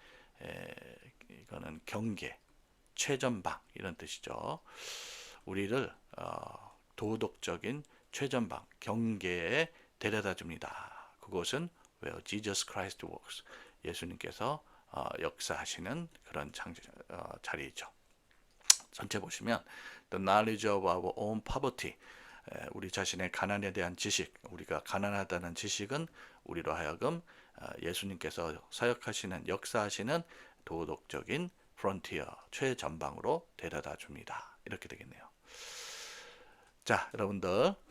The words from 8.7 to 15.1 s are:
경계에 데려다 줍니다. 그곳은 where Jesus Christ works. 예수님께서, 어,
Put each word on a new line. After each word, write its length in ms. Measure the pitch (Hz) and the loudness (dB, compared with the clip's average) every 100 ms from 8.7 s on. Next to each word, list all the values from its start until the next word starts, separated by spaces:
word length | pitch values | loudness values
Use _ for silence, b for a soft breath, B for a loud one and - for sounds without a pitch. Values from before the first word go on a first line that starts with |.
| - | -6
경계에 920 | - 107 113 104 90 90 85 135 165 B B _ | 0 2 2 2 2 2 4 4 4 B B _
데려다 360 | 104 107 101 | 2 4 2
줍니다. 800 | 90 82 82 - - - - - - | 0 -4 -6 -6 -6 -8 -12 -16 -18
그곳은 480 | - 90 85 139 170 b b _ | -2 0 2 2 0 b b _
where 200 | - 80 | -6 -6
Jesus 420 | - 104 107 98 - | -4 -2 2 0 0
Christ 380 | 101 95 - - | -2 -2 -4 -10
works. 360 | - - - B B B B | -10 -10 -12 B B B B
예수님께서, 800 | - 85 87 85 - - 113 151 B B - | -6 -4 -4 -6 -6 -2 0 0 B B -8
어, 160 | - 67 | -4 -2